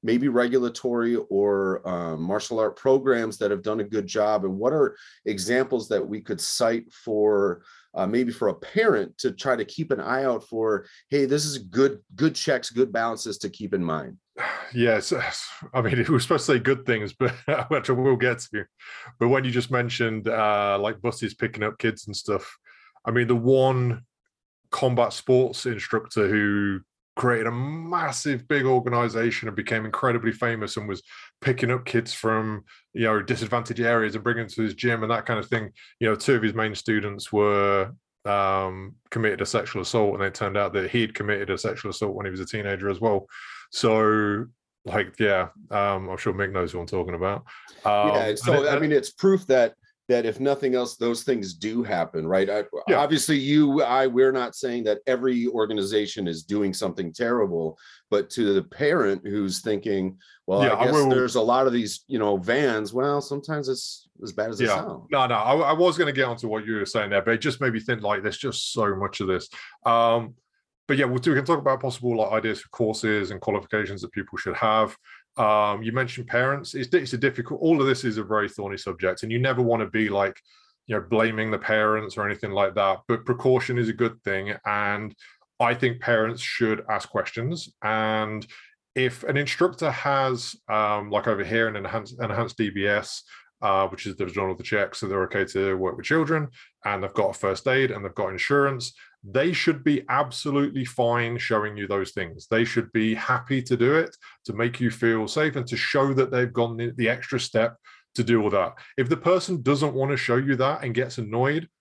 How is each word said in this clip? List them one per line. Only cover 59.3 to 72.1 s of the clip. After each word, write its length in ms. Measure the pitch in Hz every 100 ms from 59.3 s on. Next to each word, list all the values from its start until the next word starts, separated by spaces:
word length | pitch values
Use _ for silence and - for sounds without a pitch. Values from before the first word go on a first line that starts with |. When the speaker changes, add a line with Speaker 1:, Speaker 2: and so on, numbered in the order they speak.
| 104 98 92
Speaker 1:
thinking, 560 | 113 104 110 98 95 92 _ - -
"Well, 160 | 117
Speaker 2:
Yeah, 100 | 123
Speaker 1:
I 80 | 107
Speaker 2:
I 40 | 123
Speaker 1:
guess 80 |
Speaker 2:
will 160 | 151 135
Speaker 1:
there's 260 | 131 123 123
a 60 |
lot 240 | 110 123 135
of 60 |
these, 320 | 120 107 - _
you 120 | 131
know, 160 | 104 101
vans," 560 | 90 127 143 110 104
well, 300 | 117 139 143
sometimes 480 | 143 143 143 151 131
it's 400 | 127 - - _ _
as 120 | 107
bad 160 | 98 107
as 100 | 107
it 60 | 117
Speaker 2:
Yeah. 100 | 98
Speaker 1:
sounds. 320 | 117 71 -
Speaker 2:
No, 160 | 139 127
no, 80 | 113
I, 180 | 110
I 200 | 147 147
was 240 | 156 180 160
gonna 140 | 156
get 140 | 135 131
onto 240 | 120 117
what 160 | 110 107
you 100 | 110
were 100 | 98
saying 260 | 113 104
there, 100 | 101
but 140 | 98 113
it 60 |
just 200 | 151 123
made 100 | 131
me 80 | 110
think, 220 | 107 117
like, 200 | 104 104
there's 160 | 104 -
just 360 | 135 - -
so 200 | - 104 95
much 260 | 98 -
of 60 | 95
this. 200 | 92 - - - - -
Um, 500 | 117 117 117 113 - _ _ _ _ -
but 100 | 135
yeah, 80 | 131
we'll, 160 | 127 123
we 100 | 139
can 100 | 135
talk 140 | 160
about 200 | 139 131
possible, 380 | 131 123 123